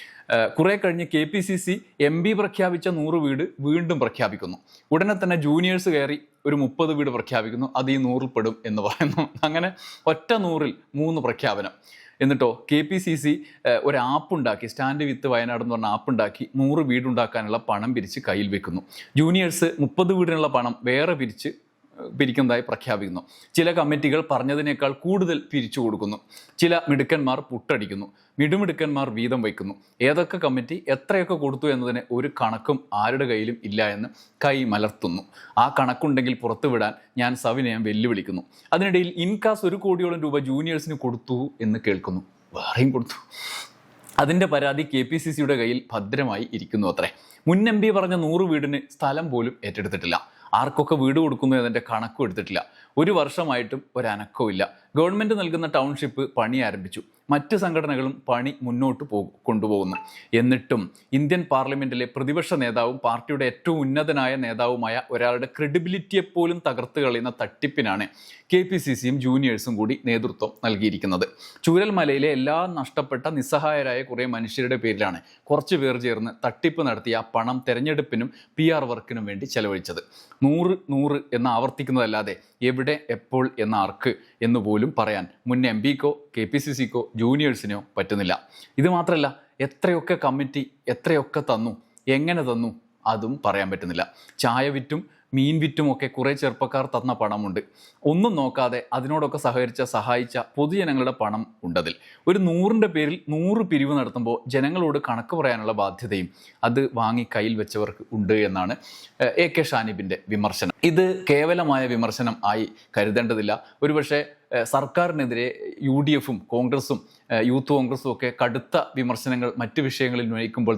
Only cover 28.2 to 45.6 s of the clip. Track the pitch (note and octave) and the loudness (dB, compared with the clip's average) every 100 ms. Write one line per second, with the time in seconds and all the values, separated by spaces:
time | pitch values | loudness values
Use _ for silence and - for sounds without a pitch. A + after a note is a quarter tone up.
28.2 | _ - D3 F#3+ G3 D3 D3+ C#3+ C3 A2 | _ 0 2 2 0 0 -2 -2 -2 -2
29.2 | A#2 B2+ A2 - F#2+ G2+ _ - B2+ D3+ | -2 0 -2 -4 -8 -10 _ 0 2 4
30.2 | F3 F#3 D#3 B2+ A#2+ E3+ - C3+ - G3 | 0 0 0 0 -4 -8 -2 -2 0 0
31.2 | F3 E3+ C#3 C3 D3+ C3 B2 A#2+ - A#2+ | 0 -2 -2 -2 0 0 -2 -4 -4 -4
32.2 | C#3+ D3 A#2 A2 - C#3 - G#2 A2 C3 | -2 -2 -2 -2 -2 -4 -2 -2 0 0
33.2 | C3+ A2 A2 A#2 G#2+ G#2 G#2+ G#2 A2 - | 0 0 -2 -6 -4 0 0 0 -8 -12
34.2 | - - C#3+ C3+ B2 G#2 G#2 - F#2+ F2+ | -20 -2 0 2 0 2 0 -2 -6 -6
35.2 | - - - - B2 D3 B2+ B2+ D3+ C3+ | -8 -20 -4 2 2 4 2 2 0 2
36.2 | B2+ A#2+ A#2 A2 D3 A#2+ G#2+ - _ B2+ | 0 -2 -4 -2 0 2 0 -4 _ -2
37.2 | B2 B2+ A#2+ B2 B2 A2+ A2 G#2+ A#2+ G#2 | 0 0 0 0 0 -2 -2 0 2 0
38.2 | F2+ F2+ - - - E3+ G3 F3+ F3 F3 | -2 -8 -10 -14 -2 0 4 2 2 -2
39.2 | F3 G#3 A3 G#3+ F3+ G3 G3 F3+ F3 E3+ | -2 0 0 2 0 0 0 0 0 -2
40.2 | D3+ C#3+ C3 C3+ E3 D#3+ D#3 D3+ B2+ A#2 | 0 0 0 -2 -2 -4 -4 -4 -4 -4
41.2 | - B2 C#3 - A2 A2 G#2+ F#2+ F#2+ F#2 | -4 -4 -4 -4 -2 0 0 -2 -2 -6
42.2 | - _ _ - - - C3+ B2+ A#2 - | -8 _ _ -10 -6 2 4 2 -4 -12
43.2 | - - - - - - _ - - - | -16 -16 -12 -12 -14 -20 _ -20 -6 0
44.2 | C#3+ F3+ F#3 C#3+ C#3 C#3 D3 C3 B2+ D#3+ | 2 4 2 2 0 -2 -2 -2 0 -2
45.2 | E3 D3 C#3+ C3+ | -4 -2 0 2